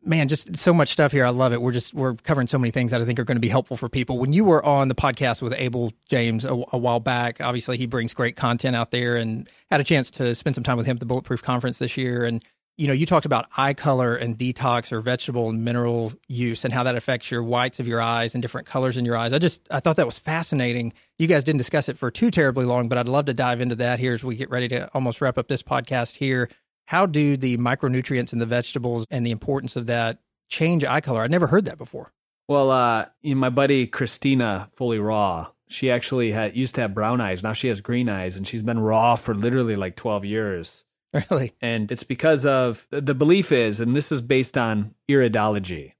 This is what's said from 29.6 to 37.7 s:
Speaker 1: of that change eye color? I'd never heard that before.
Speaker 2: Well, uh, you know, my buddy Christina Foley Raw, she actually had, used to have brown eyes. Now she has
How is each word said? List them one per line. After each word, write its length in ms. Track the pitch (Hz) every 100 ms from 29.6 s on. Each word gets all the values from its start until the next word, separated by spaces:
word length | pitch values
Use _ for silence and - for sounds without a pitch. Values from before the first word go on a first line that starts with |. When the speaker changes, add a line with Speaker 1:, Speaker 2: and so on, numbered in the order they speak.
| 127 -
Speaker 1:
of 120 | 117
that 320 | 120 113 117 _ _ _
change 360 | - 160 170
eye 180 | 143 131
color? 180 | 151 117
I'd 100 | 117
never 160 | 170 175
heard 180 | 175 202
that 100 | -
before. 360 | - - - _ _ _ _
Speaker 2:
Well, 220 | 143 135
uh, 360 | 131 120 113 - _
you 140 | 147
know, 60 | 135
my 80 | 131
buddy 360 | 123 139 139 120
Christina 840 | - 127 - 139 135 120 95 101
Foley 240 | _ 123 113
Raw, 500 | 104 107 101 85 78 _ _
she 220 | - 135
actually 420 | 123 - 131 117
had, 240 | 104 110 98
used 200 | 127 -
to 40 |
have 140 | 113
brown 260 | 101 107 123
eyes. 220 | 107 92
Now 100 | 107
she 160 | 107
has 140 | 131